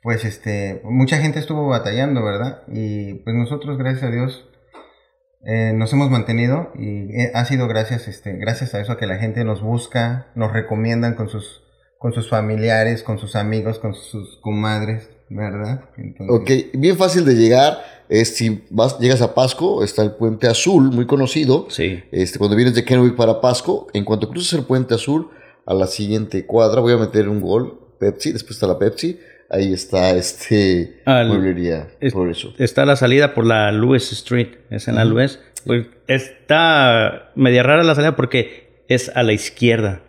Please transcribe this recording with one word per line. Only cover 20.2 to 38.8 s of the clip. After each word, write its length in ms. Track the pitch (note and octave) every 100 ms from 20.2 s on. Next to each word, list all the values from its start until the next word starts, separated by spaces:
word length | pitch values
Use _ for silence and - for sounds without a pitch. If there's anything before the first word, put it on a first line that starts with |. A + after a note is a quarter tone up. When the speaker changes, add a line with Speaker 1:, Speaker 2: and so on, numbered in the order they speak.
| A2+ A2 A#2+
Speaker 2:
Azul, 440 | A2+ F3 F#3+ C3+
muy 160 | B2 A#2+
conocido. 580 | C#3+ C3 D#3 C#3 C#3+ -
Speaker 3:
Sí. 320 | - F2 F#2 -
Speaker 2:
Este, 260 | F2 F#2 -
cuando 180 | G2+ G#2
vienes 200 | B2 A#2+
de 100 | A#2
Kennewick 300 | B2+ B2 A#2+
para 260 | A#2 A2
Pasco, 460 | B2+ B2 - F#3+ -
en 120 | G#2+ G2
cuanto 240 | G#2+ G#2+
cruces 240 | E3+ F3
el 120 | E3 C3
Puente 280 | C3 B2+
Azul, 380 | A2+ - D3+ D#3+ - - _ -
a 80 |
la 140 | F#2+ F#2
siguiente 580 | - G#2 G#2+ G#2+ F#2+ F2+
cuadra, 340 | A2+ A2+ A#2
voy 120 | A#2+
a 40 | A#2+
meter 300 | A2 G#2+ G2+
un 140 | G#2
gol, 380 | F2+ G#2 A#2+ - _ _
Pepsi, 320 | G2+ - D3+
después 180 | A2+ - G#2+
está 100 | F#2+
la 100 | F2+
Pepsi, 420 | G2+ - E3 F3+ - _ _
ahí 240 | F#2+ G2
está, 380 | F#2 - F#2+ F#2
este, 920 | F2+ F2 - - G#2+ G2 F2+ E2+ - -
Speaker 3:
Al 220 | B2+ A#2
Speaker 2:
Mueblería 580 | G2+ F#2+ F2 F2 D#2+ D2+ -
Speaker 3:
es-, 140 | C#3
Speaker 2:
Progreso. 400 | G2 F2+ E2+ - -
Speaker 3:
está 260 | B2+ - C#3
la 100 | C3+
salida 380 | B2+ C3 C#3+
por 120 | - A2+
la 260 | A2 G#2
Lewis 400 | G#2+ A#2+ C3+ -
Street, 380 | A2 - B2 A#2+ - _
es 180 | A2 -
en 80 | A2+
la 100 | A2+
Speaker 2:
Ujú. 100 | A2+
Speaker 3:
Lewis. 240 | C#3 - _ - -
Pues, 200 | A#2+ A#2 _ -
está 1200 | C3 - - - D#3 E3 D#3 C3 A2+ G#2+ - - -
media 280 | C3 B2
rara 200 | B2 D#3
la 120 | E3+ D3
salida 200 | D3+ C#3+
porque 680 | B2+ C3 A2+ - _ _